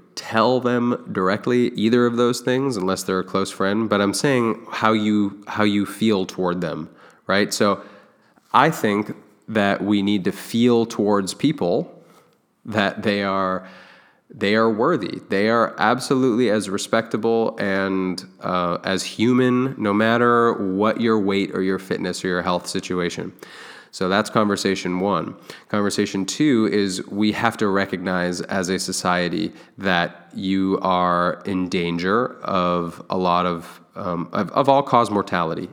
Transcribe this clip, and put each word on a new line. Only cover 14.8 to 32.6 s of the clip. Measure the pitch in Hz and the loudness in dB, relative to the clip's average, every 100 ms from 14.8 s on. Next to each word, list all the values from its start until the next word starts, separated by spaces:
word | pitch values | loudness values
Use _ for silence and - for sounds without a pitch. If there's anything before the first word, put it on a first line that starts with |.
| 131 170 92 - - | 2 0 -2 -8 -4
They | 98 107 | 0 2
are | 117 110 - | 2 2 2
absolutely | 104 123 131 135 131 113 120 | 2 2 0 2 2 2 2
as | 107 95 | 2 -2
respectable | 98 - 113 113 117 110 113 110 - | -6 -2 -2 0 -2 0 2 0 -2
and, | 101 98 98 95 92 87 - - | -2 0 0 0 -2 -4 -10 -10
uh, | 101 90 87 85 | -4 -2 0 -2
as | - 95 | -2 -4
human, | - - 110 123 127 123 131 131 | -4 0 2 4 2 2 0 -2
no | 107 | 0
matter | 101 110 117 120 120 117 | 2 2 4 4 4 2
what | 110 98 92 107 107 | 0 -2 0 0 2
your | 117 110 | 2 2
weight | 98 98 92 | 2 0 0
or | 92 | -2
your | 95 95 | -2 -2
fitness | - 87 90 90 | -4 -4 -4 -4
or | 92 | -4
your | 90 | -2
health | 87 90 - | 0 -2 -2
situation. | 98 - 90 87 - 90 - - - - - - | -6 -4 -2 -2 -4 -10 -12 -20 -20 -20 -20 -16
So | - 92 | -6 0
that's | 98 107 | 0 0
conversation | 120 107 101 98 95 92 90 | 2 2 2 0 0 -2 -2
one. | 98 90 85 - - - - | 0 0 -4 -10 -18 -20 -6
Conversation | 104 101 - 104 98 | -2 0 0 -2 -2
two | 95 - 151 123 110 | -4 0 2 4 2
is | 101 101 92 - | 2 0 -2 -6
we | 101 107 | -2 0
have | 104 117 110 | 2 0 0
to | 107 | 0
recognize | 98 98 92 90 92 87 87 | 0 0 -4 -2 -2 -2 -4
as | - 98 87 | -4 -4 -2
a | 92 | -2
society | - 92 92 90 87 90 87 - - - | -2 -4 0 0 0 -2 -4 -8 -20 -6
that | 95 87 85 - - | 0 0 0 -4 -16
you | - 95 95 95 95 | -6 -2 0 2 0
are | 92 92 90 87 87 - | 0 2 2 2 0 -2
in | - 95 92 | -4 -4 -2
danger | 92 85 85 90 107 127 - | -2 -2 -2 0 0 0 -6
of | - 95 | -4 0